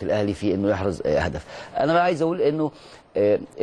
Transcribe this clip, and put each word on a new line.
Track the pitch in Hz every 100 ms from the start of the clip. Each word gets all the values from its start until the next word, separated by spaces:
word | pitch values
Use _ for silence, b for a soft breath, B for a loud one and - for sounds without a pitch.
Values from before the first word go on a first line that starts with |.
الأهلي | 92 104 104
في | 95 104
إنه | 95 101
يحرز، | 98 98 82 -
آه، | 73
هدف. | 85 - - B B -
أنا | 143
بقى | 170
عايز | 175 165
أقول | 160 175
إنه، | 131 151 151 B B B - -
آه، | 104 104 - -